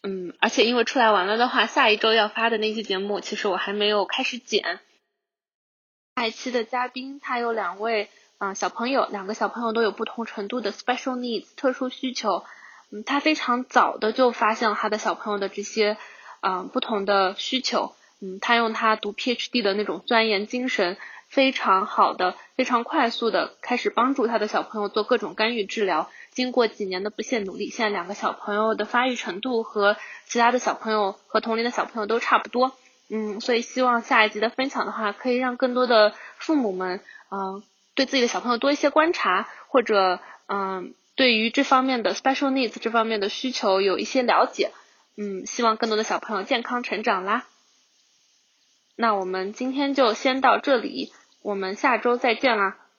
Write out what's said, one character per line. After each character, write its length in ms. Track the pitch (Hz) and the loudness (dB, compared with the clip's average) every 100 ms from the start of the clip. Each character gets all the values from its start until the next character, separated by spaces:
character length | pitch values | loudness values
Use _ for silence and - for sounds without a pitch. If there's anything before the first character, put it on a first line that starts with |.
嗯， 320 | 202 190 175 - | -8 -8 -10 -2
而 100 | 220 | 0
且 160 | - 226 | 4 4
因 100 | 247 | 4
为 80 | |
出 160 | 220 277 | 2 4
来 120 | 226 | 6
玩 140 | 208 185 | 6 4
了 120 | 220 | 2
的 100 | 247 | 2
话， 180 | 240 220 | 2 0
下 240 | 311 240 | 4 4
一 80 | 214 | 4
周 160 | 220 | 4
要 140 | 220 214 | 4 2
发 240 | 220 226 | 0 0
的 60 | 226 | 2
那 140 | 214 | 0
期 100 | 220 | -2
节 160 | 202 190 | -4 -4
目， 220 | 202 202 | -2 -4
其 140 | - 208 | -4 -4
实 120 | 208 | -2
我 80 | 180 | -2
还 180 | - | -2
没 140 | 202 208 | 0 2
有 180 | 208 190 | 2 0
开 160 | - | -2
始 160 | 262 247 | -4 -6
剪。 420 | - 214 - 185 _ _ _ _ _ _ _ _ _ _ _ _ _ - | -2 -2 -2 -8 _ _ _ _ _ _ _ _ _ _ _ _ _ -4
下 120 | 233 | -4
一 40 | |
期 200 | 220 254 | -4 -4
的 120 | 240 | -4
嘉 240 | 220 247 247 | -2 -4 -4
宾， 320 | 254 269 277 | -6 -12 -14
他 200 | - 247 | -6 -4
有 140 | 233 | -2
两 260 | 226 185 190 | -2 -4 -4
位， 300 | 220 226 202 _ _ _ | -2 -2 -2 _ _ _
嗯， 160 | 196 | -6
小 160 | 196 - | -2 -4
朋 200 | - 233 | -2 -2
友， 180 | 262 - | 0 0
两 160 | 202 190 | -4 -8
个 80 | |
小 140 | 214 233 | -4 -4
朋 160 | 233 | -2
友 80 | 233 | -4
都 100 | 220 | 0
有 100 | 220 | 0
不 140 | 196 220 | 0 -8
同 200 | - 220 | -6 -8
程 220 | - 202 | -8 -6
度 140 | 247 | -4
的 100 | 214 | -4
special 460 | 202 - 254 - 254 | -6 -4 -4 -4 -6
needs， 300 | 247 220 - - | -4 -6 -8 -4
特 180 | 269 | -2
殊 160 | 254 254 | -2 -6
需 240 | - 262 | -6 -8
求。 300 | 240 220 185 - - - - _ | -4 -2 -2 -4 -20 -20 -20 _
嗯， 120 | 208 | -12
他 160 | 214 285 | -4 0
非 140 | 311 | 2
常 300 | 311 - 247 | 0 0 -2
早 340 | 254 254 185 - | 2 2 2 2
的 140 | 214 | -2
就 180 | 226 254 | 2 2
发 240 | 233 214 | 4 0
现 160 | 220 226 | 2 0
了 80 | 208 | 0
他 100 | 214 | -2
的 100 | 214 | -2
小 160 | 214 175 | -2 -4
朋 180 | 220 | -4
友 60 | 202 | -4
的 100 | 196 | -4
这 140 | 202 | -6
些， 340 | 208 - 208 214 - - - - | -6 0 0 0 -8 -20 -20 -4
嗯， 260 | 196 185 185 | -2 -2 -4
不 120 | 254 | -4
同 240 | - 214 196 | -2 -2 2
的 280 | 202 190 | 4 2
需 260 | 202 - 262 | 0 -4 -2
求。 360 | - 226 - - _ _ | 0 -2 -2 -8 _ _
嗯， 160 | 196 190 | -12 -8
他 160 | - 233 | 0 2
用 180 | 226 | 2
他 220 | 220 226 220 | 0 0 0
读 160 | 208 | -2
P 200 | 226 - | -4 -4
H 180 | 240 - | -4 -2
D 140 | 247 | 0
的 100 | 202 | 0
那 100 | 202 | 0
种 200 | 202 170 - | -2 -4 0
钻 220 | 233 220 | 2 4
研 180 | 202 208 | 0 -2
精 240 | 247 254 | -4 -4
神， 280 | - 180 196 - - _ | 0 0 -2 -12 -20 _
非 220 | - 269 | 2 2
常 360 | 262 - 190 214 | 2 2 2 2
好 260 | - 196 | 2 2
的， 220 | - 180 196 - - | 4 -2 -2 -12 -4
非 80 | |
常 200 | 254 247 | 0 0
快 260 | 240 320 233 | 0 0 0
速 220 | - 233 | 0 0
的 240 | 190 156 - | 0 -2 -6
开 140 | - 247 | -4 -2
始 140 | 214 | 0
帮 240 | - 247 | 0 0
助 140 | 269 233 | 2 0
他 100 | 233 | 0
的 100 | 214 | 0
小 140 | 165 | -2
朋 220 | 151 214 | -4 -6
友 40 | 202 | -4
做 160 | 220 | -2
各 140 | 214 240 | 0 0
种 160 | 143 | 0
干 220 | 175 220 240 | -2 -2 -2
预 100 | 196 | -4
治 180 | - | -2
疗。 280 | 196 156 175 - - | 0 0 -2 -10 -14
经 220 | - 254 | -4 -2
过 160 | 247 226 | 2 0
几 180 | - 202 | 0 -6
年 160 | 185 | -4
的 80 | 202 | -6
不 120 | - | -6
懈 180 | 226 247 | -4 -4
努 160 | 190 180 | -4 -6
力， 140 | 202 | -8
现 160 | 214 220 | -4 -2
在 40 | |
两 180 | 202 175 | -2 -6
个 60 | |
小 200 | 202 214 | -4 -4
朋 220 | - - 208 | -4 -4 0
友 200 | 220 220 | 0 0
的 80 | |
发 240 | 214 240 262 | 0 0 0
育 80 | 240 | -2
程 240 | - 180 | -6 -6
度 240 | 262 240 | -2 -2
和 320 | 226 214 202 214 - - - | -2 2 2 2 -4 -18 -6
其 120 | 233 | 2
他 140 | 233 | 4
的 80 | 247 | 4
小 140 | 220 | 0
朋 180 | - 226 | -4 -2
友， 240 | 214 196 190 _ | 0 0 -2 _
和 120 | 220 | -2
同 180 | 233 226 | 0 -2
龄 60 | |
的 80 | 233 | -2
小 140 | 240 - | -2 -4
朋 160 | 240 | -4
友 40 | 202 | -2
都 140 | 226 | -2
差 200 | - 214 | 2 2
不 100 | 214 | 2
多。 240 | 247 254 - _ _ _ | 0 0 -2 _ _ _
嗯， 300 | 214 214 202 | -6 -4 -6
所 160 | - 233 | 0 0
以 60 | |
希 200 | 240 - | 0 0
望 200 | 254 233 | 2 2
下 240 | 226 240 214 | 2 4 4
一 40 | |
集 120 | 214 | 2
的 80 | 190 | -2
分 200 | - 269 | 0 -4
享 160 | 277 185 | -2 -6
的 60 | |
话， 220 | 226 214 | -4 -4
可 180 | 202 254 | -4 -2
以 60 | 247 | 0
让 180 | 254 247 | 0 0
更 180 | 262 | 0
多 140 | 247 247 | 2 4
的 260 | 233 214 - - - | 6 6 2 -20 -14
父 180 | - 311 | 0 0
母 180 | 233 | 2
们， 260 | 185 185 185 - - _ | -2 -4 -6 -10 -20 _
嗯， 320 | 196 190 196 214 _ _ - | -6 -6 -8 -14 _ _ -2
对 100 | 262 | 0
自 120 | 269 | 2
己 40 | |
的 60 | 240 | 2
小 140 | 185 | 0
朋 100 | 214 | -2
友 60 | 233 | 0
多 140 | 277 | 2
一 40 | 285 | 2
些 140 | 294 | 4
观 240 | 311 320 | 4 2
察， 340 | - - 185 226 - - | 2 0 0 -2 -12 0
或 120 | 262 | 2
者， 380 | 240 208 190 180 - - _ | 4 4 4 2 -6 -20 _
嗯， 460 | 202 190 190 180 - _ - | -4 -4 -6 -8 -16 _ 2
对 200 | 262 220 | 4 4
于 140 | 226 | 2
这 140 | 247 | 2
方 220 | 269 262 262 | 4 4 4
面 180 | 254 | 0
的 100 | 196 | 0
special 380 | 196 269 269 277 | 0 0 2 2
needs 280 | 269 233 - | 2 0 -2
这 100 | 226 | -2
方 160 | 233 226 | 0 2
面 140 | 220 | 0
的 80 | 196 | -2
需 220 | - 262 | -2 -4
求 280 | 240 214 190 | -2 2 4
有 180 | 196 185 | 4 2
一 60 | |
些 180 | 226 262 | 0 0
了 240 | 240 165 240 | 4 4 4
解。 260 | - - - _ _ _ - | 0 -4 -4 _ _ _ -10
嗯， 300 | 208 190 - | -8 -8 -8
希 180 | - | 0
望 140 | 233 220 | 0 2
更 120 | 220 | 0
多 60 | 214 | -2
的 80 | |
小 160 | 214 208 | 0 -4
朋 160 | - 208 | -4 -6
友 80 | |
健 200 | 202 247 | -2 -2
康 200 | 233 247 | -2 -6
成 180 | 247 185 | -4 -4
长 220 | 220 196 | -2 -2
啦。 220 | 185 226 - _ _ _ _ _ _ _ _ _ _ _ _ _ _ - | 0 -4 -4 _ _ _ _ _ _ _ _ _ _ _ _ _ _ -2
那 160 | 233 | 0
我 100 | 208 | 2
们 300 | 185 185 190 | -2 -4 -6
今 180 | 214 254 | -6 -4
天 220 | 269 277 | -2 0
就 200 | 277 247 | 4 2
先 280 | 220 269 262 | 4 0 2
到 160 | 262 208 | 4 2
这 180 | 294 254 | 2 0
里， 380 | - - - - _ _ | 0 -8 -10 -12 _ _
我 140 | 202 202 | -6 -4
们 200 | 185 202 | -4 0
下 220 | 285 226 | 0 2
周 200 | 240 247 | 2 2
再 180 | 247 226 | 2 2
见 220 | 269 220 | 2 2
啦。 180 | 196 - _ | 0 -2 _